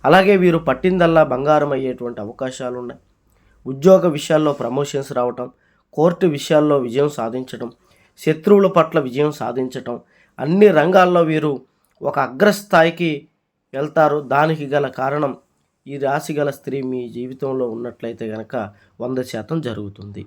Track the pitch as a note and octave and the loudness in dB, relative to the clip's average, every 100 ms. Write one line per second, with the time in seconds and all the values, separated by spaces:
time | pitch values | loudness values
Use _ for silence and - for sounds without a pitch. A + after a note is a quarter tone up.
0 | C3+ F3+ G3 G3 F3+ E3 D#3+ C3 F#3 F#3 | 6 6 6 4 4 2 0 0 0 2
1 | E3+ E3 D3 B2+ C#3+ D3+ C#3+ C3+ C3 A#2+ | 4 4 2 0 2 2 2 -2 -4 -6
2 | A#2+ A2+ G#2 - C3 B2+ B2+ B2 A#2+ - | -10 -10 -14 -10 -10 -8 -10 -10 -12 -16
3 | _ _ _ _ _ _ B2 C3+ E3+ F#3+ | _ _ _ _ _ _ -12 2 6 6
4 | E3+ D3+ - D#3 D3+ C#3+ A#2+ B2+ C#3+ C#3 | 4 -2 0 0 0 -2 -4 -4 -4 -6
5 | C3+ B2+ B2 A#2+ B2 _ _ _ _ - | -6 -4 -4 -4 -12 _ _ _ _ 2
6 | E3 E3+ F#3 C#3+ - D#3 D3+ C#3+ B2 B2 | 2 4 0 0 2 2 4 0 0 -2
7 | D3 D3 A2+ B2 B2+ A#2 A#2+ _ _ _ | -2 -2 -6 -6 -10 -12 -12 _ _ _
8 | _ _ - D#3 G3+ G3+ F#3+ F3+ D#3 E3 | _ _ -2 0 6 6 6 4 2 0
9 | C3 B2 D3+ D3 A#2+ B2 B2+ C3 B2 A#2+ | -2 -2 -2 -2 -6 -4 -6 -6 -10 -12
10 | _ _ _ - C3+ F#3 G#3 D#3 D#3 F#3 | _ _ _ -8 -2 6 6 6 4 4
11 | F3+ F3+ D#3+ D#3 D3 C3 _ _ _ _ | 4 4 2 0 -2 -4 _ _ _ _
12 | - C#3+ B2+ C3 G#3 G3+ - F3 E3 E3 | -4 -2 -4 2 2 2 2 4 4 2
13 | E3+ D3 _ _ _ _ _ C3+ D3+ D#3+ | -4 -4 _ _ _ _ _ -8 -2 2
14 | D3+ D3 C3 C#3 D#3 D#3 C#3+ C#3+ C3+ C3 | 2 2 -2 0 0 -2 -2 -2 -2 -4
15 | C3+ D3 C#3+ - _ _ _ _ C3 C#3+ | -4 -2 -4 -6 _ _ _ _ -16 -6
16 | C3+ C#3+ C#3+ D3 C#3+ C3+ - C3+ B2+ B2+ | -2 -2 -4 -4 -4 -6 -8 -8 -6 -8
17 | A#2+ A#2 B2+ C3 C#3 C3 A#2+ A2 A#2+ A#2 | -8 -10 -12 -8 -6 -4 -4 -6 -10 -10
18 | A#2 A2 A2+ A2 G#2+ B2+ G2+ _ _ _ | -12 -10 -10 -10 -8 -8 -10 _ _ _
19 | B2 B2+ B2+ A2+ G#2 D#3+ B2 A2 G2+ G2+ | -6 -6 -6 -10 -6 -6 -6 -10 -12 -14
20 | G#2 G2 | -18 -16